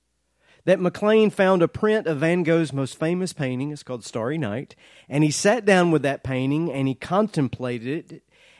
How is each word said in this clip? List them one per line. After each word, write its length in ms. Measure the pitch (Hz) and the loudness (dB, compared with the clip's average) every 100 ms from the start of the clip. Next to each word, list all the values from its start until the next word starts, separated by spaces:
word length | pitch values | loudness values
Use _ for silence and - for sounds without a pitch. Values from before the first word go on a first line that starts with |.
| _ _ _ _ _ _ - | _ _ _ _ _ _ 0
that 140 | 185 | 2
McLean 500 | 180 - 208 220 214 | 2 0 2 4 4
found 320 | - 190 190 | 2 2 4
a 60 | 165 | 2
print 400 | - 214 214 165 | 2 0 0 0
of 100 | 147 | -2
Van 240 | 160 180 | 0 0
Gogh's 320 | 160 165 156 | 2 0 0
most 240 | 135 135 - | -4 -6 -4
famous 360 | 160 180 185 | -4 -2 -4
painting. 360 | - 135 127 143 | -6 -6 -4 -8
It's 140 | 147 | -10
called 200 | - 123 | -12 -12
Starry 360 | - 123 113 160 | -10 -6 -6 -4
Night. 360 | 120 110 - - _ - _ | -4 -6 -10 -18 _ -20 _
And 160 | 143 | 0
he 60 | 151 | 2
sat 340 | 135 202 240 | 2 2 2
down 280 | 208 185 175 | 4 4 4
with 100 | 156 | 2
that 220 | 139 139 | 0 -4
painting 480 | 131 131 131 151 170 | -6 -4 -2 -2 -4
and 160 | 135 135 | -2 -4
he 80 | 127 | -4
contemplated 1160 | - 185 214 - 131 - 127 123 117 156 - | -2 0 0 0 -2 -2 -6 -6 -8 -8 -10
it. 120 | - _ _ _ | -20 _ _ _